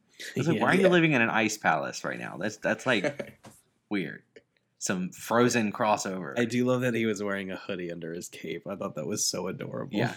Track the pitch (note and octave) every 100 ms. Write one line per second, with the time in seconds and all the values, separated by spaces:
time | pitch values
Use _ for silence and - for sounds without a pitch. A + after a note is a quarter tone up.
0 | _ - - - D3 C3 B2 F3+ F#3+ F3
1 | D#3+ C#3 A#2 F2+ A2 - F#2 D#2+ C2 -
2 | D2 B1 A#1 G#1 G2+ - - G#2+ - A#2
3 | C#3+ - - - - - _ _ - G#2
4 | E2+ - _ - _ _ _ - - F#2+
5 | F#2 - - A2+ B2 A#2 G#2+ - A2+ A2+
6 | G2+ F#2 D#2+ C2+ A#2 B2 B2 B2+ B2+ A#2
7 | A2+ G2 G#2 G2 F#2+ F2+ - F#2+ F2 E2+
8 | E2 E2+ - - - E2+ - F#2+ F#2+ -
9 | D2 G#2 - G2 F#2 E2 - - A#1 G#2+
10 | -